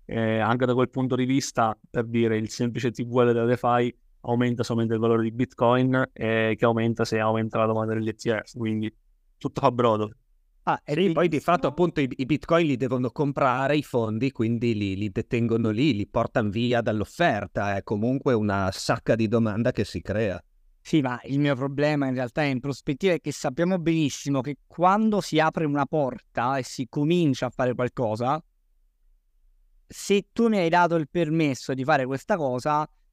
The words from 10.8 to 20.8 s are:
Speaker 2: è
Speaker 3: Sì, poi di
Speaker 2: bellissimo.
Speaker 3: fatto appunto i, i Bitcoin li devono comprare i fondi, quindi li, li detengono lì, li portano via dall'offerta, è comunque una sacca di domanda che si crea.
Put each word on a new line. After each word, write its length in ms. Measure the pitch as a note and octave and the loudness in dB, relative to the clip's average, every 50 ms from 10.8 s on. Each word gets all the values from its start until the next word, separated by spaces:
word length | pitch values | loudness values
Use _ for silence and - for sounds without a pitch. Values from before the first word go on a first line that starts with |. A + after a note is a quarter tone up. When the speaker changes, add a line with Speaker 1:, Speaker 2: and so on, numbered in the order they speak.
| _ | _
Speaker 2:
è 80 | - D3 | -4 -2
Speaker 3:
Sì, 20 | |
poi 100 | D#3+ F#3+ | 0 2
di 80 | F#3+ E3 | 2 2
Speaker 2:
bellissimo. 280 | D3+ F3 F3 D#3 C3+ | 2 2 2 0 0
Speaker 3:
fatto 260 | - - E3+ E3+ - | 0 2 0 2 2
appunto 340 | C#3 C3 - F3+ E3 - D#3 | 0 0 2 0 0 2 0
i, 80 | C#3 B2 | -2 -2
i 180 | C3 - C3+ | -2 -4 -2
Bitcoin 400 | A#2+ D3+ C3 - - E3+ E3+ F3 | -2 -2 -2 0 2 2 4 4
li 100 | D3 C3+ | 2 0
devono 340 | A2 C3+ A#2+ B2+ B2 B2+ A#2+ | 0 -2 -2 0 0 -2 -2
comprare 680 | - - D3 C#3+ C#3 - C#3 C3 B2 B2+ C3+ C#3 D3 | -2 -2 -2 -2 0 2 2 2 2 2 0 0 0
i 60 | D#3 C#3 | 0 0
fondi, 480 | - - B2 A2+ A2 G#2+ A2 B2+ C3+ | 0 -2 -2 0 0 -2 0 -2 -2
quindi 440 | - - A2+ A2+ A#2+ A2+ B2 A#2+ A2+ | 0 0 0 0 0 0 0 0 0
li, 220 | G#2 G#2 G2 F#2+ | 0 0 -2 -2
li 140 | F#2+ G#2 G#2 | -2 -4 -4
detengono 600 | F#2 A#2 A2 - - A#2 A#2 A#2 A#2 A2+ A2+ A2 | -4 -4 -4 -2 -2 0 0 2 2 2 2 2
lì, 240 | G#2+ G#2+ C#3 D#3+ A2+ | 2 2 2 2 2
li 120 | G2+ G2+ | 0 -2
portano 440 | - - A#2+ A2+ - - C3+ A2 G#2 | -2 -2 -2 -2 0 0 0 0 0
via 320 | F#2 A2+ B2 A#2+ A#2+ A#2 A2+ | 0 0 0 0 0 0 0
dall'offerta, 920 | A#2+ G#2+ G#2+ G2 - - - E3+ E3+ B2 G#2 G2+ - - A#2+ G2+ G2+ G2 | 0 -2 -2 -2 -4 -2 0 0 0 0 -2 -4 -6 -6 -4 -2 -2 -2
è 80 | G2 - | -4 -4
comunque 500 | - A2 G#2 A2 B2 C3 C#3 - C#3+ B2 | -4 -4 -2 0 0 -2 0 0 0 2
una 360 | A2 G#2+ G#2 G2 G2 F#2+ F#2 | 2 2 0 0 0 0 -2
sacca 460 | - - - - A#2+ A2+ - - B2 | -4 -4 -2 -2 -2 -2 0 0 0
di 100 | A2 A2+ | 2 2
domanda 460 | G#2 A2 A#2 A#2 A2 G2+ G#2+ A#2 B2 A#2 | 2 2 2 2 0 0 0 0 0 0
che 120 | - G#2 | -2 -2
si 160 | - - F2+ | -4 -4 -8
crea. 400 | - - G2 G#2+ A2+ G2+ F2+ F2+ - _ _ _ _ _ _ _ | -6 -6 -4 -2 -2 -2 -4 -6 -10 _ _ _ _ _ _ _